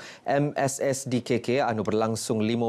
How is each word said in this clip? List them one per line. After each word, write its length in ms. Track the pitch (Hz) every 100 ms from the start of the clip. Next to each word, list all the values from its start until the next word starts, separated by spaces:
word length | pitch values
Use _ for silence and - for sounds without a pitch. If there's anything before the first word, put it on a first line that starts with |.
| - - -
M 240 | 139 147 -
S 240 | 135 -
S 240 | 143 131 127
D 160 | 123
K 160 | - 117
K, 240 | 120 131
anu 160 | 120 110 98
berlangsung 560 | 107 113 110 - 113
lima 240 | 107 117